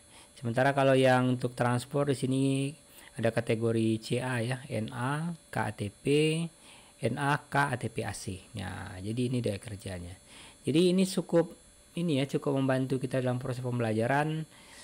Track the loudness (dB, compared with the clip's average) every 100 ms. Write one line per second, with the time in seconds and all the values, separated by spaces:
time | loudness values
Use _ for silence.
0 | -20 -20 -20 -8 -4 2 2 4 4 6
1 | 6 6 4 0 -2 0 0 0 -2 -2
2 | 0 0 0 2 2 0 -2 -8 -20 -20
3 | -16 -2 0 0 -2 0 2 2 2 0
4 | -2 -4 -2 -2 -2 -4 -4 -6 -6 -4
5 | -4 -2 -4 -8 -8 -4 -4 -4 -8 -4
6 | 0 2 2 0 -4 -8 -20 -20 -20 -6
7 | -4 -2 0 -2 0 0 0 -2 -4 -6
8 | -6 -8 -10 -10 -12 -10 -8 -10 -12 -10
9 | -6 -2 -2 0 -2 -4 -8 -10 -8 -8
10 | -10 -16 -20 -20 -20 -8 0 4 4 4
11 | 2 0 2 2 2 -4 -20 -20 -12 -4
12 | 0 2 0 -2 0 0 2 2 0 -2
13 | -2 0 0 -2 -4 -6 -4 -2 0 2
14 | 2 2 0 -2 -8 -14 -20 -20